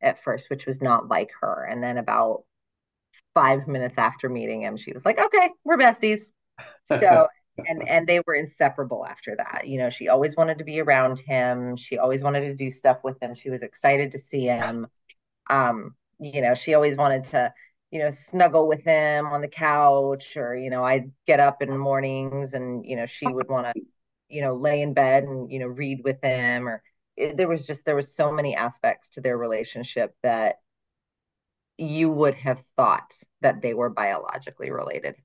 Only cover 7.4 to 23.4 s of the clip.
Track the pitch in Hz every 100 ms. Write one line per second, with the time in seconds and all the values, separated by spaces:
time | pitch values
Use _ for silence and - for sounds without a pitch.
7.4 | _ - 165 160 - 165 165 175 165 147
8.4 | 151 - 143 143 127 117 - - 120 107
9.4 | - - 139 131 123 - 92 131 147 147
10.4 | 160 156 156 156 151 131 131 131 143 131
11.4 | 123 123 123 123 - 123 127 135 143 143
12.4 | 143 139 131 131 135 127 131 131 120 120
13.4 | 135 127 113 _ 143 139 139 139 - 139
14.4 | 123 120 117 117 113 _ _ _ _ _
15.4 | - 135 123 113 - - _ - 147 143
16.4 | 120 127 - 151 147 139 143 131 131 139
17.4 | 120 - _ _ _ 160 147 139 - 185
18.4 | 175 160 156 151 160 156 151 147 151 143
19.4 | 147 - 156 147 143 139 139 139 - 151
20.4 | 120 127 131 127 127 135 123 - - 143
21.4 | 139 - 139 135 139 135 135 135 135 139
22.4 | 135 135 127 120 - 123 117 - 147 131